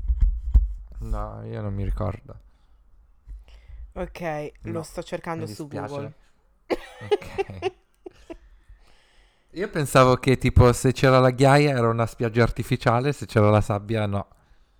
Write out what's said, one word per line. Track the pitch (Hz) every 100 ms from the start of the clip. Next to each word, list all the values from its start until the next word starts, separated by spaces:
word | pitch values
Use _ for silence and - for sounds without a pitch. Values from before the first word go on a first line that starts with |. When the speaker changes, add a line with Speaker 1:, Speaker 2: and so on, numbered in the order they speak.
| - - - - - - - - - -
Speaker 1:
No, | 113 107 107 107
io | 110 113
non | 104
mi | 98
ricordo. | 98 - 98 98 - - - _ _ _ _ _ _ _ - - - - - - - -
Speaker 2:
Ok, | 175 - 170 151 151 -
lo | - 165
Speaker 1:
No, |
Speaker 2:
sto | 156 -
cercando | 165 175 175 165 156
Speaker 1:
mi |
Speaker 2:
su | 107 151
Speaker 1:
dispiace. |
Speaker 2:
Google. | 107 101 143 143 - _ _ _ _ - - - -
Speaker 1:
Ok. | 104 - - - 381 - 359 - _ _ - _ - - - _ _ - _ _ _ _ _ _ _
Io | - 185
pensavo | 175 139 139 127 127
che, | - 123
tipo, | 127 - 123
se | 120 135
c'era | 120 135 127
la | 131
ghiaia | 123 135 143 147
era | 131 117
una | 117 113
spiaggia | - 117 110
artificiale, | 113 - 113 127 - 117 139
se | 135 107
c'era | 113 104
la | 107
sabbia | 101 101 104 110 104
no. | 101 - _ _ _ _ _